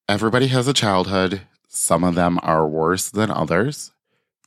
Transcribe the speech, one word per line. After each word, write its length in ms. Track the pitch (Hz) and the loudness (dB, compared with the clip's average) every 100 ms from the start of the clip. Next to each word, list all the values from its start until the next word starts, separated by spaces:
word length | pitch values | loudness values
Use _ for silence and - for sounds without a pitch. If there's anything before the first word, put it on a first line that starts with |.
| - | -4
everybody 400 | 101 110 127 131 | 0 2 2 2
has 200 | 127 123 | 2 2
a 60 | |
childhood. 680 | 139 107 92 92 98 92 98 - _ _ - | 0 2 0 0 0 0 -2 -10 _ _ -8
Some 220 | - 85 | 0 2
of 120 | 90 87 | 2 2
them 240 | 87 87 | 0 0
are 240 | 85 80 78 | 0 0 0
worse 420 | 78 80 92 - | 0 -2 -2 -4
than 220 | 101 107 | -2 -2
others. 600 | - 78 85 131 147 - _ _ _ _ _ | -2 0 0 0 -6 -16 _ _ _ _ _